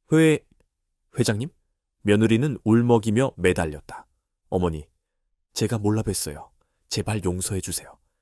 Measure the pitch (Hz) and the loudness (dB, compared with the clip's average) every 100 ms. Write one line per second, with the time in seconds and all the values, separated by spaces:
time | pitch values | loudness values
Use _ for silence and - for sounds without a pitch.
0 | - 160 160 151 _ _ _ _ _ _ | 0 4 4 2 _ _ _ _ _ _
1 | _ - 117 104 143 _ _ _ _ _ | _ -4 -2 -2 -6 _ _ _ _ _
2 | 101 104 110 113 147 120 107 117 120 117 | 2 4 4 2 0 -2 2 2 4 2
3 | 110 107 135 - 90 90 82 73 - - | 2 0 -2 0 0 2 -2 -6 -16 -20
4 | - _ _ _ - 92 90 78 - _ | -20 _ _ _ -6 -2 -2 -4 -12 _
5 | _ _ _ _ _ - 110 113 104 107 | _ _ _ _ _ -4 -4 -2 -2 -2
6 | 107 90 - 71 - _ _ _ - - | -4 -6 -6 -10 -18 _ _ _ -8 -6
7 | 104 107 90 90 - 95 - - - - | -4 -4 -4 -4 -4 -6 -6 -10 -10 -20
8 | _ _ | _ _